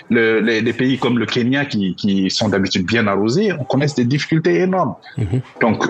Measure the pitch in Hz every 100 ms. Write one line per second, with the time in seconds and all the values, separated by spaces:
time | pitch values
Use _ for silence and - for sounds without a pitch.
0 | - 117 113 113 110 110 117 110 127 127
1 | 127 120 107 123 117 139 139 110 95 90
2 | 104 98 95 - 110 98 95 98 90 113
3 | 107 98 107 147 214 170 127 131 143 143
4 | 120 147 - 160 175 175 185 185 151 -
5 | - - 87 127 - - 117 107 -